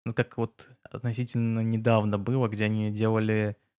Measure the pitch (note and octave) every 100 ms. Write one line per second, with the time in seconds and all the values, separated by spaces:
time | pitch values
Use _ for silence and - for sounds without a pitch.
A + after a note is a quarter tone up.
0 | A#2 A2+ A#2 - A2+ - - - - G#2+
1 | A#2+ A2+ B2 A#2 A#2 A2+ A2+ A2+ A2+ A2+
2 | G#2 G#2 G2 C3 A#2 G#2 G#2+ A2 G#2+ G#2
3 | A2 A2 A2 G#2+ G#2+ G#2 _